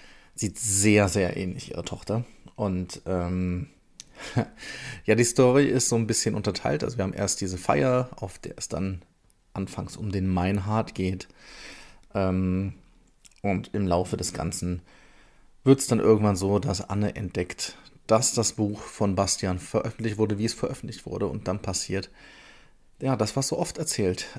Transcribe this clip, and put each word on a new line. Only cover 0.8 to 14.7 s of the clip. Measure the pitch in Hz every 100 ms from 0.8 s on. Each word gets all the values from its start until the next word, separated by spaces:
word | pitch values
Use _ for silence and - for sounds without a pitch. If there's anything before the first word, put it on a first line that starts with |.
| 107 104 101
sehr | 101 90 -
ähnlich | 92 - -
ihre | -
Tochter. | 85 - - 107 120 - - -
Und, | 104 92 87 - -
ähm, | 92 87 90 92 90 - - _ - - - - -
<laughs> | - - - - - - -
ja, | 110
die |
Story | 120 - 127 131 139
ist | 127 -
so | 117
ein | 110
bisschen | 110 -
unterteilt. | 107 104 92 123 151
Also | - 120
wir |
haben | 98
erst | - 101 -
diese | 95 92
Feier, | - 147 135 127 127 -
auf | 95 -
der | - -
es | -
dann | - 95 92 - _ _ _ _
anfangs | - 95 - 95 -
um | 110
den | 98 95
Meinhard | 90 92 101 95 110 110 -
geht. | 92 92 - - - - - - - - - 101
Ähm, | 95 92 92 92 98 - - _ _ _ - -
und | 101 95 107
im | 104 98
Laufe | 85 90 -
des | -
Ganzen | - 82 - 87